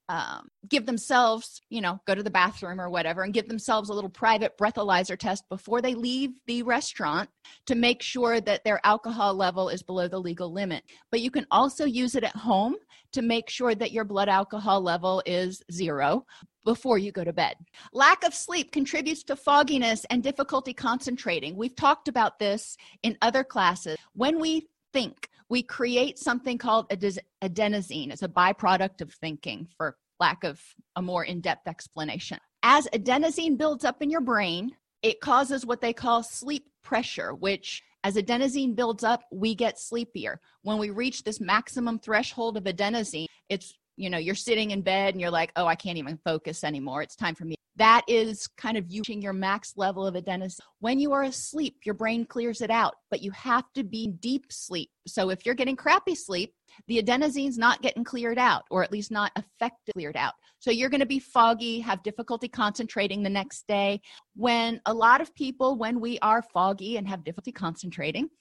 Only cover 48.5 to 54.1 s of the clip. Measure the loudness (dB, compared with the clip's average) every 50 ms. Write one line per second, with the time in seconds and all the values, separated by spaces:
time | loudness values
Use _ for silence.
48.5 | _ -8 -6 -4 -4 -4 -6 -6 -8 -8 -8 -8 -8 -8 -6 -6 -4 -2 -2 -2
49.5 | -2 -2 -4 -8 -6 -2 -2 -2 0 -2 -2 -4 -4 -4 -4 -6 -6 -6 -6 -8
50.5 | -10 -12 -18 _ _ _ -2 0 0 2 2 2 2 0 0 0 -4 -6 -10 -8
51.5 | -4 -4 -4 -4 -6 _ -6 -6 -4 -2 -2 -2 -2 -2 -4 -4 -4 -4 -4 -4
52.5 | -4 -2 -2 0 2 2 2 2 0 -4 _ -6 -6 -4 -4 -6 -8 -6 -2 0
53.5 | 0 0 0 _ -6 -8 -6 -6 -6 -6 -6 -6